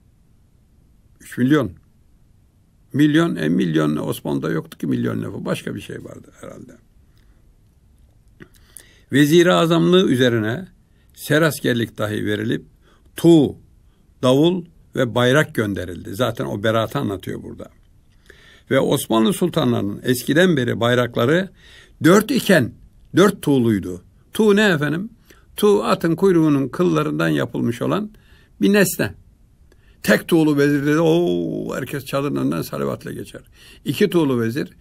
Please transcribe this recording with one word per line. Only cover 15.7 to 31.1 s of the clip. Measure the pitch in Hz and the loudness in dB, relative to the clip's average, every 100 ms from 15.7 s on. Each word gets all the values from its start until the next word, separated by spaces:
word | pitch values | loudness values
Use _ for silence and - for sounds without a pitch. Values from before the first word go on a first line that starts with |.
| 92 90 87 98 98 | -4 -8 -12 -12 -4
Zaten | 120 113 135 | -4 -4 -8
o | 110 | -4
beratı | 113 113 110 143 | -2 -2 -2 -4
anlatıyor | 117 98 - 90 | -6 -8 -10 -12
burada. | 95 - - _ _ _ _ _ - - - - - | -14 -16 -18 _ _ _ _ _ -20 -20 -20 -20 -2
Ve | 135 | 0
Osmanlı | - 143 - 220 220 | 0 -2 0 2 2
sultanlarının | - 180 170 127 113 101 101 | 0 0 2 2 0 -2 -4
eskiden | - 127 - 147 185 143 | -2 -2 0 2 4 2
beri | 120 101 | 0 0
bayrakları | 117 123 120 120 120 175 190 - - - - - | 2 2 0 0 2 0 -2 -10 -20 -20 -20 0
dört | 147 202 226 | 4 6 4
iken | 247 - 165 110 - - _ - 156 | 0 2 2 2 -6 -20 _ -2 2
dört | 202 196 | 2 2
tuğluydu. | 151 135 117 101 92 90 - _ _ | 0 2 2 0 -4 -10 -16 _ _
Tuğ | - 220 202 | 0 2 4
ne | 214 | 4
efendim? | 156 147 165 220 - _ _ _ - | 2 -2 -4 -8 -14 _ _ _ 0
Tuğ | 208 202 | 2 2
atın | 226 190 170 160 | 0 -2 -2 0
kuyruğunun | 196 170 156 143 135 | 2 2 2 0 -2
kıllarından | - 180 156 151 151 165 | -2 0 0 -2 -2 -2
yapılmış | 147 127 143 120 120 | -2 -4 -4 -4 -4
olan | 131 175 214 - _ - _ - | -4 -4 -6 -12 _ -20 _ -2
bir | 196 | 2
nesne. | 202 185 - 110 - _ _ _ _ _ _ _ _ | 2 2 -2 -6 -10 _ _ _ _ _ _ _ _
Tek | - 208 - | 0 0 2
tuğlu | 165 151 143 | 2 2 2
vezir | 143 143 143 | 0 0 0
dedi, | 156 | 0
"Oo," | 165 | 2